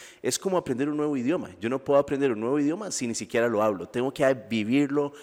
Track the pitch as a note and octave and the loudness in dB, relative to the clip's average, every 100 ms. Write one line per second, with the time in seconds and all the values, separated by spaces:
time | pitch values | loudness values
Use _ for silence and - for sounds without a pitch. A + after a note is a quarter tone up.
0 | - - B2 - G3 F3+ - A#2+ C#3+ D3+ | -20 -8 -4 -2 0 -2 0 -2 -2 0
1 | D3 C#3 A#2+ E3+ F#2+ - A2+ C3+ C#3+ C#3 | 0 0 0 -2 -4 -6 -4 -2 2 2
2 | C#3+ C3+ C#3 G#2+ A#2 D3 C#3+ F3+ G#3+ - | 2 0 0 0 0 2 0 -2 -6 -6
3 | A#2+ A2+ G#2+ A#2 A#2+ G#2+ A2 F#2+ F2 A#2+ | -4 -4 -2 0 2 4 2 0 -4 -2
4 | C3 C#3+ C3+ B2+ F#2+ A2+ G#2 C3+ C#3+ C#3+ | -2 2 2 2 0 0 2 2 2 0
5 | C#3+ - | -2 -6